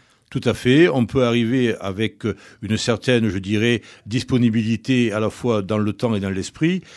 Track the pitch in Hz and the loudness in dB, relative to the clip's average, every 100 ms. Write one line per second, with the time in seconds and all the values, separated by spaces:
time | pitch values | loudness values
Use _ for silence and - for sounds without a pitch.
0 | _ _ _ 147 123 - 123 143 175 135 | _ _ _ -4 -2 0 4 6 6 4
1 | 110 135 123 120 113 131 120 98 98 95 | 0 2 2 2 0 0 0 -2 -6 -4
2 | 107 - 110 - - - 98 107 - 110 | -4 -4 -6 -6 -12 -12 -4 -2 0 -2
3 | - 120 110 98 95 107 120 117 - - | 2 2 2 -2 -2 0 0 0 -4 -20
4 | 101 120 - 131 120 113 110 113 - 127 | -6 -6 0 2 2 2 -2 -4 -2 0
5 | 117 104 107 - 120 107 95 107 104 104 | 0 0 -4 -4 -2 -2 -2 -2 -2 -2
6 | 120 104 98 95 - - 160 185 - | -2 -2 -2 -4 -6 -2 -2 -2 -8